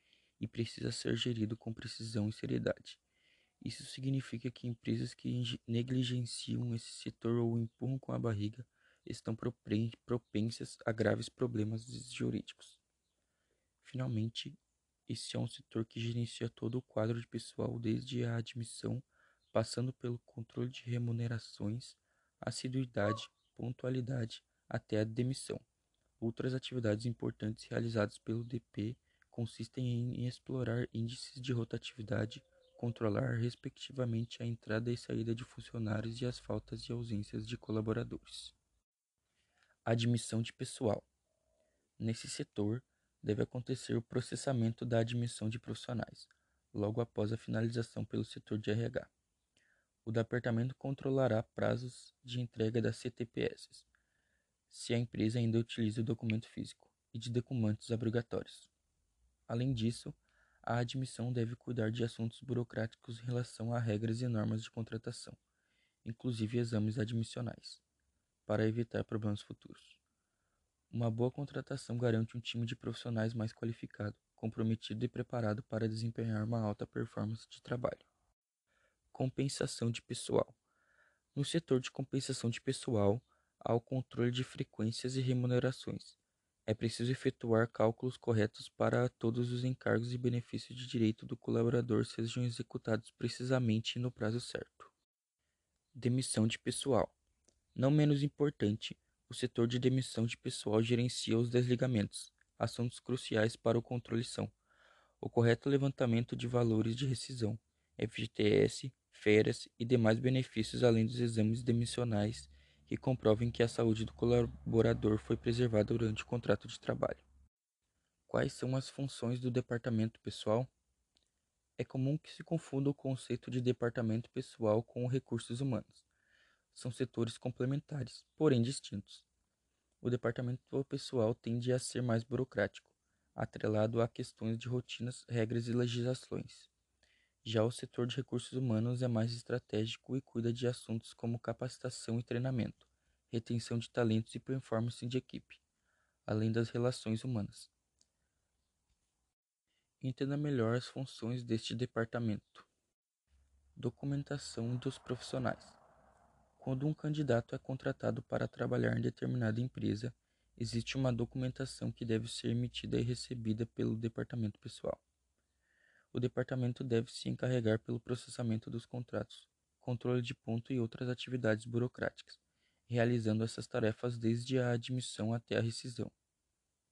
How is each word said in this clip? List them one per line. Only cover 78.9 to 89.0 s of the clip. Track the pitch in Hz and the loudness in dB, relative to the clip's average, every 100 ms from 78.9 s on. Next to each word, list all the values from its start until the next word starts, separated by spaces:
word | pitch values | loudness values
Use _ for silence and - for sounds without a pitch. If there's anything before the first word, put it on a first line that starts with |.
| _ _ | _ _
Compensação | - 131 - 139 - - - 117 | -2 -2 0 -2 0 -2 0 -2
de | 117 | -2
pessoal. | - 120 - 113 - - _ _ _ _ _ _ _ - | -6 -8 2 2 2 -6 _ _ _ _ _ _ _ -4
No | |
setor | 139 170 - 131 | 0 -2 2 2
de | 131 | 2
compensação | - 139 139 - 131 117 | -6 -4 -4 -2 -2 -2
de | 117 | -2
pessoal, | - 131 - 110 101 113 - _ _ _ | -4 -4 0 4 6 4 -2 _ _ _
há | - | 0
o | 117 | 0
controle | - 131 - - 120 | 0 -4 -4 0 0
de | 123 131 | 0 -4
frequências | - 135 - 110 117 127 131 | -6 -8 -2 -2 -2 -4 -2
e | |
remunerações. | 127 123 123 123 131 131 - - - - _ _ _ _ - | 0 2 4 4 2 -2 -8 -10 -12 -20 _ _ _ _ -4
É | |
preciso | 110 117 - 120 | 0 0 0 -2
efetuar | 131 135 - 117 110 117 | 0 0 -2 2 4 4
cálculos | - 110 117 127 - | 4 2 4 -4 -4
corretos | - 110 107 - - | 0 4 2 0 -16
para | - 113 120 | 0 2 4